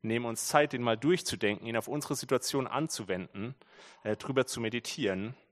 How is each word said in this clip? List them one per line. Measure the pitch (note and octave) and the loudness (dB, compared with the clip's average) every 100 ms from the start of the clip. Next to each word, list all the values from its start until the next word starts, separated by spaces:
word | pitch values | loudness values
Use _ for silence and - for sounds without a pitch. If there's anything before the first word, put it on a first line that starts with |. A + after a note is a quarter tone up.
nehmen | A2 A#2 A#2+ | 0 0 0
uns | A2+ - | -4 4
Zeit, | D3+ D3 | 4 4
den | B2+ | 2
mal | A#2+ A2+ | 0 2
durchzudenken, | C#3 F3+ - - G#2 G#2+ A2+ | 2 2 0 0 2 0 0
ihn | A#2 | -2
auf | - | -2
unsere | D3 - C#3 | -4 -2 -4
Situation | - B2+ - C#3 C3 | 0 0 2 -2 0
anzuwenden, | C3 D#3+ - G2+ F#2 F#2 G2 A2+ C3 - - - - | -2 -2 -4 -2 -4 -4 -8 -8 -10 -20 -20 -20 -8
äh, | G#2+ G#2+ | -4 -2
drüber | C3+ C3 | 0 2
zu | B2+ - | 2 0
meditieren | A2+ A#2+ - - A2 F#2+ G#2+ B2+ _ | -2 -2 -6 -2 0 0 -4 -10 _